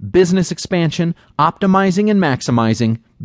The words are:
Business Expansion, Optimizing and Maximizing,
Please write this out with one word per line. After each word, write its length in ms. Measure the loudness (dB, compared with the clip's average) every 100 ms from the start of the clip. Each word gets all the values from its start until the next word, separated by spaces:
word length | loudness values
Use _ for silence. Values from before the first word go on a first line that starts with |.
| -2
Business 400 | 2 2 2 -2
Expansion, 640 | -6 -4 -2 -2 -2 -4 -6 _ -2
Optimizing 720 | -2 0 0 2 2 0 0
and 100 | 2
Maximizing, 800 | 0 -2 0 0 2 0 0 -2 _ -14